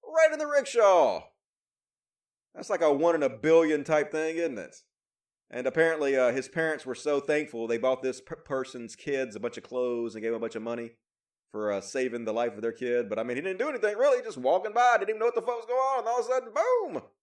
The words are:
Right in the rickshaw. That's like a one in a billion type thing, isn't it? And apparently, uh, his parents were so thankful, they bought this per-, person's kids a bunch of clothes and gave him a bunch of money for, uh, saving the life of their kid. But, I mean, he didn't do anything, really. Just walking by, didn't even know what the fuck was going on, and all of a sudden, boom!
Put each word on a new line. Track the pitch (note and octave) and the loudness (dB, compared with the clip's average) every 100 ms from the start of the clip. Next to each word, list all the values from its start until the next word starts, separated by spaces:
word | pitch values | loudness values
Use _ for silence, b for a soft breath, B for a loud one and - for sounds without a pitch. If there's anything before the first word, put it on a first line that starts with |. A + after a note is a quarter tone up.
| - | 0
Right | D#4+ D#4+ | 4 6
in | D4+ | 4
the | D4+ | 0
rickshaw. | C#4+ C#4+ A#3 G#3 F3+ C3 F2 - _ _ _ _ _ _ _ _ _ _ _ _ | 0 2 4 6 8 6 2 -8 _ _ _ _ _ _ _ _ _ _ _ _
That's | - - | -18 -6
like | F#3 | 2
a | D#3+ | 4
one | C#3+ E3+ E3 | 4 4 4
in | |
a | C#3 | 2
billion | A#2 D3+ E3 E3 D3+ | 0 6 6 6 0
type | C#3 D#3 D3 | 2 0 0
thing, | D#3 D#3+ E3 | -4 -4 -2
isn't | E3 A#2+ | -4 -4
it? | E2 - _ _ _ _ _ _ _ | -12 -16 _ _ _ _ _ _ _
And | B2 B2+ | -4 -2
apparently, | C#3+ E3 D#3 C#3+ C3+ | 2 2 2 0 2
uh, | B2+ | 2
his | C3 B2+ | 0 -6
parents | E3 D#3+ D3+ C3 | -4 -2 -4 -8
were | A#2+ | -8
so | D3 C#3+ | -2 -2
thankful, | C#3 D3+ D3+ A#2 A2+ | 0 -2 -2 -6 -4
they | A#2 | 0
bought | B2+ C3 | 0 0
this | C3 B2+ | -2 -6
per-, | - - | -12 -18
person's | - C3+ B2+ B2+ A#2 - | -8 -6 -6 -10 -14 -12
kids | - C3+ B2+ G#2 | -6 -4 -4 -6
a | |
bunch | A#2 A#2 | -8 -8
of | |
clothes | - B2+ B2 A#2+ A#2 G#2+ | -10 -4 -2 -2 -6 -6
and | |
gave | A2+ | -6
him | A2+ | -4
a | |
bunch | A2+ A2+ | -6 -6
of | |
money | A2+ A#2 A#2 _ _ _ _ _ _ | -8 -8 -10 _ _ _ _ _ _
for, | G#2 G#2 | -6 -2
uh, | G2 | -2
saving | G2 C3+ B2+ A#2 A2+ | -4 -4 -2 -4 -4
the | |
life | A2 A#2+ G#2 | -2 -2 -4
of | |
their | A2+ | -8
kid. | A#2 B2 A#2+ A2 | -6 -2 -2 -2
But, | G#2 | -4
I | |
mean, | A#2 B2 | -4 -4
he | |
didn't | F3+ F#3 | -6 -4
do | C#4 | -4
anything, | C4 G#3 G#3 | -2 -2 2
really. | C#4 B3 | 2 2
Just | A3+ D3 | -2 -4
walking | B2+ F3+ A3 | 0 2 0
by, | G#3+ B3 A#3 | 2 4 4
didn't | F#3+ | 0
even | A3 | 0
know | A3+ | 0
what | A#3 | 0
the | |
fuck | A3+ A#3+ | -4 -6
was | A3+ | -2
going | B3 | -2
on, | C4 C4+ | 0 0
and | A3 | -2
all | B3 | -2
of | A3+ | 0
a | |
sudden, | B3+ A#3+ | -2 -2
boom! | A3+ A4 B4 F4+ D#3 - _ | -2 2 2 0 -8 -12 _